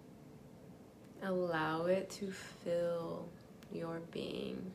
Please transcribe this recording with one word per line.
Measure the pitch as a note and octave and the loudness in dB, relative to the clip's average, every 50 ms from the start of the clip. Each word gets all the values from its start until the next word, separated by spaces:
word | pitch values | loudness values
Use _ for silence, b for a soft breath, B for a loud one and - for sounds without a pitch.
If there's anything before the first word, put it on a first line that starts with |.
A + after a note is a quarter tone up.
| - - - - - - - - - - - - - - - - - - - - - - - - G3+ | -16 -16 -16 -16 -16 -16 -16 -16 -16 -16 -16 -16 -14 -14 -14 -14 -16 -16 -16 -16 -16 -16 -8 -4 0
allow | F#3+ F#3 F3+ F3+ F3 E3 D#3+ D#3 D#3 D#3+ D#3+ E3+ | 2 4 4 4 4 6 6 6 6 4 6 6
it | F3+ F#3 F#3+ F#3+ - | 8 6 6 4 2
to | - - G3+ F#3+ | -4 -4 -2 -2
fill | F#3 - - - - - - F3 E3+ E3+ E3+ E3+ E3+ E3+ E3 E3 - - - E3+ - - - - - - - - | -2 -4 -8 -10 -10 -4 0 2 4 4 4 4 4 2 0 0 -2 -2 -4 -6 -10 -12 -16 -16 -16 -16 -10 -6
your | - E3+ E3 E3 E3 E3 E3 - | -4 -4 -2 -2 -2 -4 -4 -4
being. | - - - - - - - - - - F#3+ F#3 F#3 | -2 -2 -2 0 0 -2 -2 -2 -2 -4 -4 -6 -8